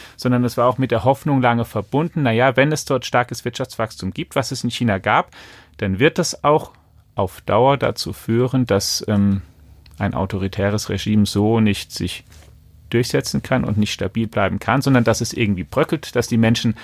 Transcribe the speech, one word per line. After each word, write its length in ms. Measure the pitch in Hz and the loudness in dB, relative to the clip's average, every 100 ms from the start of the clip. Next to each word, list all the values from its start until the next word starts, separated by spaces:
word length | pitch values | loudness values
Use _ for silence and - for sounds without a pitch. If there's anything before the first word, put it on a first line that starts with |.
| - - | -20 -4
sondern 260 | 123 123 | 0 2
es 140 | 123 - | 0 2
war 100 | 120 | 0
auch 100 | 127 | 2
mit 140 | 131 | 0
der 140 | 113 | 0
Hoffnung 360 | 127 135 151 135 | 2 0 0 2
lange 240 | 123 117 | 2 2
verbunden, 600 | 113 107 95 139 165 160 | -2 -6 -4 -2 -2 -2
na 80 | 170 | 0
ja, 240 | 113 135 127 | 2 2 4
wenn 160 | 143 | 2
es 120 | 156 | 0
dort 220 | - 131 - | -2 -4 0
starkes 380 | 123 120 117 | -2 -2 -4
Wirtschaftswachstum 680 | 120 - 127 - 110 - 92 | -8 -8 -8 -6 -6 -6 -8
gibt, 220 | 117 170 | -8 -6
was 160 | 139 127 | -4 -4
es 140 | 131 | -4
in 80 | 120 | -6
China 260 | - 120 98 | -2 0 0
gab, 320 | 101 131 - - - - - - | 2 0 0 -10 -20 -20 -20 -6
dann 240 | 101 95 | -4 2
wird 180 | 147 - | 2 2
das 240 | 165 - | -4 0
auch 300 | 143 151 - - _ _ _ | 2 2 0 -20 _ _ _
auf 280 | - 95 - | -6 -6 -6
Dauer 340 | - 104 131 143 | 0 2 4 2
dazu 360 | - - - | 0 -4 -8
führen, 540 | - - 113 127 131 123 | -8 -2 0 2 0 2
dass, 380 | 101 - - - | 0 0 -4 -2
ähm, 360 | 101 101 98 - - - - - - | 2 2 0 -4 -20 -20 -20 -18 -6
ein 140 | 101 | -4
autoritäres 760 | - 98 95 95 - 98 104 - | -2 -4 -4 -4 -2 -2 -2 -4
Regime 380 | 98 107 107 101 | -4 2 2 4
so 340 | 101 107 113 | 2 2 4
nicht 320 | 107 98 - | 2 0 -6
sich 320 | - 95 - - - - - - - - | -6 -6 -8 -16 -20 -20 -20 -20 -20 -4
durchsetzen 520 | 120 123 139 - - | -2 0 -2 -2 -4
kann 220 | - 127 | -2 -2
und 160 | 120 104 | 0 0
nicht 140 | 104 | -2
stabil 340 | - 95 110 110 | -2 -4 -4 -4
bleiben 320 | - 95 95 | 0 0 0
kann, 240 | - 131 | 0 0
sondern 220 | 139 127 | 4 4
dass 160 | 113 113 | 4 0
es 120 | 117 | -2
irgendwie 320 | - 107 90 | -2 0 0
bröckelt, 520 | 78 131 160 160 - 123 | -2 -2 -2 -2 -4 -4
dass 100 | - | 0
die 120 | 113 | 2
Menschen 380 | 113 117 120 107 | 4 2 0 -4